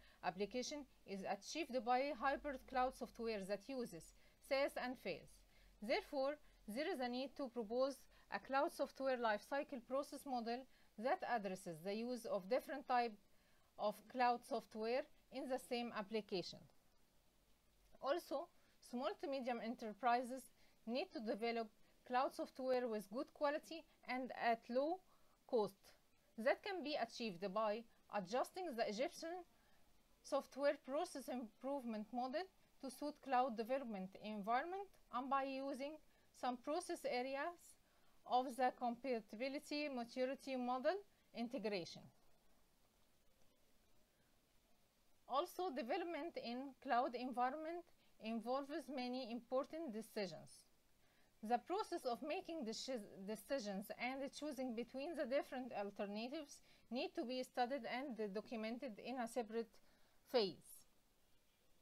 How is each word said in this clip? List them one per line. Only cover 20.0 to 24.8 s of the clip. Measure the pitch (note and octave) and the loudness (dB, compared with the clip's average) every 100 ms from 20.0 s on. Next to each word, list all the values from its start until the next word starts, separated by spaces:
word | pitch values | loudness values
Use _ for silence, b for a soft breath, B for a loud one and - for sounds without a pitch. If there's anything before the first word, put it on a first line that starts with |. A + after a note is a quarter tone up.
| B3 A#3+ B3 C4 - b b - - | 4 4 2 -6 -10 b b -14 -4
need | B3+ F#4 | -2 -2
to | D#4 | -2
develop | G#3+ G3+ A#3 A#3 A3 - b - - | -2 0 0 0 -2 -8 b -18 0
cloud | B3 C#4 | 2 4
software | - D#4 - C4 B3+ B3 | 0 -6 -2 2 2 2
with | G#3+ - | -2 -4
good | A#3+ D#4+ | -6 -6
quality | - D4 D4+ - D#4+ b b - | 0 2 2 -4 -12 b b -4
and | B3+ B3+ - | -2 -2 0
at | A#3+ A#3 - | 2 2 2
low | A#3+ | 2